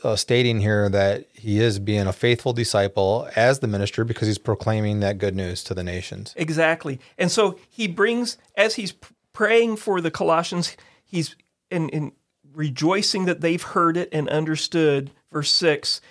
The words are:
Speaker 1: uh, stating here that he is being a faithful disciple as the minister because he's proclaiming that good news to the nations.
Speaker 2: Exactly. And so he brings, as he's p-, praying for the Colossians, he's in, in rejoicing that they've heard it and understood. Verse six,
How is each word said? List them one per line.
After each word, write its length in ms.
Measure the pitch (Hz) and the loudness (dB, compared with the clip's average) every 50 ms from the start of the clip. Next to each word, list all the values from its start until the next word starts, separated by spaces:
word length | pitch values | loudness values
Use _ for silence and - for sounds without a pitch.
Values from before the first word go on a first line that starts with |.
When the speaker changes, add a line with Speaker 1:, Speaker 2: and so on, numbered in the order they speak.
| - | -2
Speaker 1:
uh, 140 | 123 110 104 | -2 0 0
stating 420 | - - 123 123 123 120 113 107 | 0 2 2 4 4 4 2 2
here 300 | 101 107 107 104 101 101 | 2 2 4 4 2 2
that 380 | 98 98 98 98 104 - - - | 4 4 4 2 2 0 -4 -12
he 300 | _ - - 110 101 107 | _ -10 -4 0 2 4
is 180 | 117 117 101 98 | 4 2 2 0
being 280 | 98 104 107 104 98 92 | -2 -2 0 0 0 0
a 60 | 92 | 0
faithful 380 | - - 120 120 117 - 131 | 0 2 2 2 2 0 -2
disciple 760 | 120 120 117 - - 101 98 98 - 104 98 95 107 120 147 - - - | -2 -2 -2 0 2 2 2 2 2 0 2 2 2 0 -2 -2 0 2
as 220 | 120 123 139 139 | 4 4 4 2
the 80 | 131 113 | 0 -2
minister 360 | 101 98 101 101 - - 113 | -2 -2 -2 -2 -2 -2 -2
because 240 | 113 110 - 110 110 | -2 -2 -2 -2 -2
he's 100 | 104 - | -2 -2
proclaiming 640 | - - 104 - - 113 110 107 107 104 104 104 | -2 -4 -4 -2 0 -2 0 0 0 0 0 0
that 180 | 101 98 101 95 | 0 0 0 0
good 160 | 104 98 95 | -2 -2 -2
news 300 | 98 92 87 90 - - | -2 -4 -6 -6 -8 -8
to 100 | - 95 | -8 -6
the 80 | 92 87 | -6 -6
nations. 500 | 90 87 90 - - - 95 104 - - | -6 -6 -8 -8 -10 -12 -14 -14 -12 -8
Speaker 2:
Exactly. 640 | - 170 156 156 160 165 160 165 165 - 147 135 127 - - _ - | -6 -6 -4 0 2 2 2 2 0 -4 -8 -10 -10 -12 -12 _ -2
And 140 | 185 175 | -2 0
so 260 | - 226 214 196 180 - - _ | 2 2 2 0 0 -4 -14 _
he 180 | _ - 220 190 | _ -6 -6 -4
brings, 500 | 170 175 196 233 233 240 240 233 - - _ _ - - | 0 0 0 2 2 0 -2 -4 -8 -10 _ _ 0 0
as 180 | 214 220 220 | 0 0 0
he's 160 | - 202 180 | -4 -8 -10
p-, 160 | - _ - - _ _ _ _ | -10 _ -20 -20 _ _ _ _
praying 460 | - - 214 208 226 233 233 226 214 214 | -4 -2 2 4 4 4 4 2 0 -4
for 240 | - 214 196 180 | -2 -2 -2 0
the 100 | 165 160 | -2 -2
Colossians, 640 | - - 185 165 160 165 175 - 180 175 165 - - - - _ _ _ _ | -4 -2 0 2 2 2 0 -2 -2 -4 -4 -4 -8 -12 -20 _ _ _ _
he's 320 | _ - 170 151 - - _ _ _ _ _ _ - | _ -4 -4 -4 -4 -8 _ _ _ _ _ _ -8
in, 160 | 185 170 160 143 | -4 -4 -4 -4
in 220 | - 151 147 - - _ _ _ _ _ _ 143 139 | -4 -6 -6 -6 -10 _ _ _ _ _ _ _ -8
rejoicing 680 | 156 151 147 127 127 143 165 190 202 208 - - 190 185 | -6 -4 -4 -2 0 0 2 2 2 0 0 0 0 0
that 140 | 180 170 151 | 0 0 0
they've 240 | 160 165 170 175 - | 0 0 0 -2 -4
heard 320 | - - 196 170 165 165 | -2 0 2 2 4 2
it 140 | 175 175 - | 0 -2 -2
and 160 | - 156 139 - | -2 -4 -2 0
understood. 840 | - 156 156 160 156 147 - - - 165 160 151 143 139 139 139 - _ _ _ | 0 0 0 -2 -2 -4 -4 -2 0 2 4 4 2 2 -2 -6 -10 _ _ _
Verse 180 | - 151 147 - | -6 -4 -2 0
six, 520 | - - 180 165 147 - - - - - - - | 0 2 2 2 2 2 0 -4 -6 -6 -8 -14